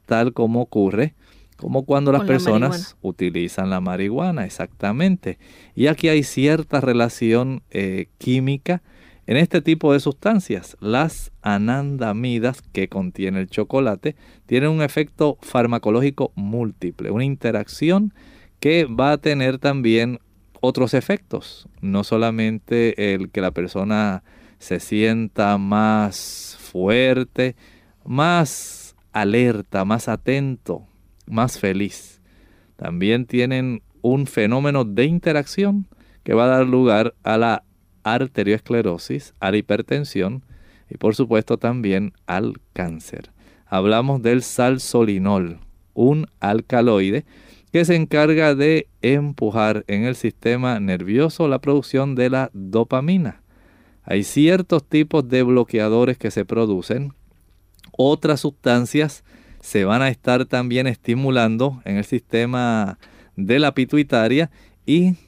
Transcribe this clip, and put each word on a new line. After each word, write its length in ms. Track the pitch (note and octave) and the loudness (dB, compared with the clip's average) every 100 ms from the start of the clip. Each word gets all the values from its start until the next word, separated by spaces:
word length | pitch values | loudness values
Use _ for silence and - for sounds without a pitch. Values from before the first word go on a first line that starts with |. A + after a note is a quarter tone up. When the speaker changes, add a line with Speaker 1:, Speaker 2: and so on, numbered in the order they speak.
| - | -2
Speaker 1:
tal 280 | A2+ B2 | 0 0
como 280 | A#2+ A#2 A#2 | 0 0 0
ocurre, 520 | A#2+ A2 G2 G2+ D3+ _ _ - _ - | 0 0 2 2 -2 _ _ -20 _ -14
como 280 | - C3 C3 | -4 -4 0
cuando 260 | C#3 C#3+ | 0 4
las 80 | C#3 | 2
Speaker 2:
Con 60 | - | 4
la 60 | |
Speaker 1:
personas 360 | C3 B2 A2 B2+ | 2 4 2 2
Speaker 2:
marihuana. 280 | F3 F#3 - | -2 -8 -10
Speaker 1:
utilizan 680 | F#2+ E2+ F2+ F2 F2+ - F#2+ | -10 -4 -4 -2 -4 -4 -4
la 120 | F#2 | -2
marihuana, 640 | F#2 F#2 G2 B2 F3+ D#3+ G2+ | -4 -4 -4 -2 -2 -4 -6
exactamente. 920 | - F#2 - G2+ A#2 F#3+ F#3 - - - - - - | -8 -12 -6 -4 0 0 0 -4 -12 -16 -20 -14 -2
Y 120 | C#3 | 0
aquí 200 | D#3+ E3 | 2 2
hay 160 | D#3 | 2
cierta 580 | C3+ - C#3 D#3+ D3+ C#3+ | 0 0 0 0 0 -2
relación, 840 | B2+ A#2+ A#2 - A2+ A#2 B2+ B2+ - | 0 2 0 0 0 2 0 -6 -8
eh, 360 | F#2+ G2 F#2+ - _ | -6 -4 -6 -8 _
química 640 | - B2+ C3 C#3 - F3+ _ - - _ - | -2 -2 0 -4 -4 -6 _ -20 -20 _ -2
en 120 | B2+ | 0
este 240 | E3+ F3+ | 2 0
tipo 300 | D#3 D#3+ D3+ | 0 2 4
de 80 | C#3 | 2
sustancias. 800 | C#3+ C3+ G#3 A3 - G2 - - | 2 -4 0 0 0 -6 -8 -10
Las 520 | G#2 A#2+ D#3+ - - - | -2 0 0 -4 -14 -8
anandamidas 1200 | - G2+ G#2+ C3 C#3+ C#3 A2+ G#2 B2 A#2+ A#2 C3 | -2 0 0 -2 -4 -4 -4 -4 -2 -2 -2 -4
que 260 | - G#2 F#2+ | -10 -6 -4
contiene 520 | G2 F#2 - F#2+ F#2+ | -4 -8 -4 -4 -4
el 60 | F#2 | -4
chocolate 680 | - G#2 C3+ C3 G2 D3+ - - _ - | -6 -2 -2 -2 -2 -6 -8 -18 _ -2
tienen 240 | A#2+ D3 | 0 0
un 120 | D#3+ | 0
efecto 560 | D3+ - D3+ - D3+ C3+ | -2 -2 -4 0 -2 -2
farmacológico 880 | - - A#2 A#2+ A2 A2+ C#3 C#3 C3+ - | -4 0 0 0 0 2 2 0 -6 -4
múltiple, 760 | G2+ A#2 A2+ - F2+ - - | -6 -4 -6 -6 -10 -8 -6
una 140 | G#2 C3+ | -4 -2
interacción 880 | C3+ A#2 A2 G#2+ - D#3 F#3+ G#3 - - - - - | -2 -2 -2 -6 -4 0 2 0 -6 -20 -20 -20 -4
que 260 | D3 E3+ C#3+ | 0 2 0
va 260 | A2+ C3+ | 0 0
a 60 | D3 | 2
tener 400 | D#3 C#3+ C3 C3 | 0 0 0 0
también 600 | C#3+ C#3 A#2 A2+ A#2+ A#2+ _ _ _ - | -2 0 2 2 2 -4 _ _ _ -4
otros 320 | B2+ B2+ B2+ | -2 0 2
efectos, 760 | C3+ - G3+ - G#2 - - - - | 0 0 -4 -4 -10 -10 -20 -20 -10
no 220 | F#2+ G2 | -4 -2
solamente 1120 | G2+ A2+ A2+ A2+ A2 A2 - A#2+ A#2 G2+ G#2 G2 | 0 0 0 0 -2 -4 -2 0 0 0 -2 -2
el 140 | F#2 | -4
que 100 | - | -4
la 100 | F#2 | -4
persona 720 | E2+ F#2 G2 G2 G#2+ G#2 F#2+ _ _ - _ | -4 -6 -4 -2 0 0 -4 _ _ -20 _
se 200 | - F2+ | -8 -8
sienta 800 | - G#2+ A2 A2+ A2 - G2+ G2+ | -4 0 0 0 -4 -2 0 0
más 960 | G2 G#2 A2 G#2+ G#2 G2 - - - - | 0 0 2 2 0 -4 -14 -14 -18 -20
fuerte, 960 | - F#2 F#2 A#2 B2+ B2+ B2+ - B2+ - - _ _ _ - | -12 -4 0 2 4 2 -2 -2 -4 -4 -18 _ _ _ -8
más 880 | B2+ D#3+ F3 E3 - - - - _ _ | 0 2 2 0 -4 -14 -18 -20 _ _
alerta, 760 | G#2+ G2+ A#2 B2 G#2+ F#2+ G2 F#2+ | -4 0 2 2 0 -4 -4 -2
más 220 | A2+ - | -2 -2
atento, 760 | - - C#3 C#3 B2 - F2 - _ _ _ - | -6 -2 -2 -2 -6 -8 -10 -10 _ _ _ -8
más 320 | A2 B2 - | -2 -2 -2
feliz. 640 | G2+ F#2+ G2+ - - _ _ _ _ _ _ - | -2 -2 -4 -8 -20 _ _ _ _ _ _ -14
También 480 | E2+ F2 G2 A#2 B2 | -8 -2 0 0 0
tienen 580 | B2 B2 C3 B2+ A#2 _ _ | 0 0 0 -4 -6 _ _
un 240 | A#2+ C3+ C#3 | 0 0 0
fenómeno 600 | - G#2+ B2+ C#3+ C#3 A2+ | 0 0 2 0 0 0
de 200 | G2 C#3 | 0 2
interacción 840 | E3+ E3+ D3+ C#3+ - G3+ G3+ F#3+ - - _ | 2 0 -2 -2 -2 0 0 -4 -14 -20 _
que 100 | - | -2
va 120 | A2 B2 | 2 4
a 120 | C3 | 4
dar 80 | C3 | 4
lugar 480 | B2+ B2+ G#2 A2+ - | 4 4 4 2 -2
a 140 | - A2 | -2 2
la 260 | A#2 G#2 _ _ _ _ | 2 0 _ _ _ _
arteriosclerosis, 1300 | G#2+ A#2+ C3 - G2+ G#2+ - A#2 G#2+ E2+ - C#3 - - | -4 -2 -2 -2 0 0 0 0 0 -2 -6 -10 -10 -8
a 120 | F#2+ | -2
la 60 | G#2 | -2
hipertensión 840 | G2 G#2 A2+ C#3+ C#3+ G2 F#2 C3 - - - _ - | 0 -2 -2 -4 -4 -4 -4 -4 -12 -20 -20 _ -20
y 80 | - | -4
por 180 | A2 G#2+ | -2 0
supuesto 420 | A#2+ A2 - A#2+ | 2 0 0 -2
también 560 | A#2 B2 G#2+ F#2+ G2+ - - | -2 -2 0 0 -2 -8 -6
al 280 | F2+ A2+ - _ | -4 -4 -8 _
cáncer. 580 | - F2 D#2+ - - - _ _ _ - | -8 -8 -8 -14 -18 -18 _ _ _ -6
Hablamos 560 | F#2+ G2 A2+ C3+ C#3 | -2 2 2 0 0
del 220 | A#2 B2 | 2 0
salsolinol, 1160 | B2 - B2 C3 - A#2+ A2+ G2 G2 G2+ F2 E2+ - - _ | -2 0 2 0 0 2 2 2 0 0 -2 -8 -18 -20 _
un 340 | - A#2+ D3+ D3+ - | 2 2 2 -2 -6
alcaloide 840 | G2+ A2 - B2 A#2+ G#2 F#2+ A#2 - - - - _ | -2 -2 0 2 4 4 2 -2 -6 -18 -20 -20 _
que 100 | E3+ | 0
se 120 | E3+ E3+ | 4 2
encarga 600 | D#3 D3+ D3+ D#3+ D#3 C#3 | 2 2 4 4 4 4
de 320 | D3 D#3+ - _ | 4 2 0 _
empujar 840 | A#2 C#3+ D3 C#3 A2 G#2+ G#2+ G#2+ - | 0 2 0 -2 -2 2 2 0 -2
en 180 | G2+ A#2 | -2 -2
el 100 | B2+ | -2
sistema 640 | A2+ - A2+ B2 B2+ A2+ | -6 -2 -2 0 0 -2
nervioso 720 | G2 F#2 F2+ A2+ D#3+ - D#3+ | -2 -4 -2 0 0 0 -2
la 100 | C3 | 0
producción 560 | D3 C#3+ - C3+ C#3 B2+ | 0 0 0 -2 -2 0
de 140 | B2+ | 0
la 200 | C3 C3 | 0 -4
dopamina. 920 | G2+ F#2+ A2+ A#2 C3 D3 F#3 C#3 - _ _ _ _ _ _ | -8 -4 -2 0 0 0 0 0 -6 _ _ _ _ _ _
Hay 200 | - G2 | -4 -2
ciertos 640 | G2+ C#3 D#3 F#3 F3 E3 - | -2 2 4 2 2 -2 0
tipos 400 | D#3 D#3 D#3+ B2 | 0 2 0 0
de 160 | B2+ | 0
bloqueadores 720 | B2 B2+ A#2 A2+ G#2+ A2+ B2 B2 | 2 2 2 0 2 2 2 0
que 140 | A2 | -4
se 140 | A2 G2 | -4 -4
producen. 680 | A2+ A2 F#2+ E2+ A#2 C#3+ - _ _ _ _ _ _ - | -2 0 -2 -4 -6 -6 -12 _ _ _ _ _ _ -14
Otras 480 | - C3 D3+ D3+ D3 | 0 2 4 2 0
sustancias 840 | D3 - C3 A#2+ A#2+ D3 D3+ - _ - - - | -2 -2 2 2 2 0 0 -4 _ -20 -20 -20
se 240 | - G#2+ | -4 0
van 180 | F#2+ A#2 | 2 2
a 60 | C3+ | 0
estar 380 | A#2+ - B2 C3 | -2 0 0 2
también 420 | B2+ B2 B2 C3 | -2 0 0 0
estimulando 920 | B2+ - A#2+ C3+ C3 A2+ A2+ C3+ B2+ | -2 -2 0 2 2 2 2 0 -2
en 140 | F#2+ G2 | -6 -4
el 80 | G2+ | -2
sistema 920 | A#2+ - A2+ A#2+ B2+ A#2+ A2 G2 F#2 - - - - | -4 -2 -2 0 -2 0 0 -2 -6 -18 -20 -18 -8
de 240 | G2 C3 | 0 2
la 140 | D3 | 2
pituitaria 760 | C3+ B2+ D3+ C#3+ A#2+ A2+ C3+ E3 _ - _ - | 0 0 0 2 2 2 2 0 _ -20 _ 0
y 300 | D#3 F#3 F3 | 2 2 0